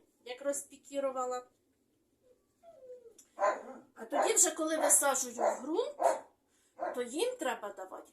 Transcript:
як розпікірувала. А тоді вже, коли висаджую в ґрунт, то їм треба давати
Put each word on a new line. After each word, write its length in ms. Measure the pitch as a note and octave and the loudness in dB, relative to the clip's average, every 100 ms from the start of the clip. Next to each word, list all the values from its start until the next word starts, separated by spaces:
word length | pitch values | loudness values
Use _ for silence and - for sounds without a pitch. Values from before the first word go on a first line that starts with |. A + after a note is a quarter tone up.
| _ _ | _ _
як 180 | - B3 | -12 -6
розпікірувала. 1000 | C#4+ C#4 - C#4 - C#4 C4+ B3+ B3+ B3 B3 _ _ _ _ _ _ _ B4+ B4 _ _ E5+ D#5+ B4+ B4 A#4 - - - G3+ - - - - | -2 -2 -6 -18 -8 -2 -2 -2 -2 -4 -6 _ _ _ _ _ _ _ _ _ _ _ -20 -20 -16 -16 -16 -20 -20 0 0 2 -6 -16 -18
А 100 | - | -16
тоді 300 | A3+ C#4+ E4+ | -4 2 4
вже, 160 | A4+ E4 | 6 4
коли 260 | D#4+ D#4 D#4 | 4 -2 2
висаджую 580 | D4 C#4+ C#4+ C4 B3 | 6 6 6 2 -2
в 280 | A#3 - - | 0 0 0
ґрунт, 340 | C4 F4 C#5 - - - - _ _ _ _ - - | -2 -2 -2 2 2 2 -4 _ _ _ _ -8 -6
то 80 | B3+ | -4
їм 340 | A#3+ C#4 A#4+ B4+ | -4 -2 -2 0
треба 360 | C4+ A3+ G#3 G3 | -2 -2 -6 -10
давати 360 | F#3+ - - | -12 -14 -18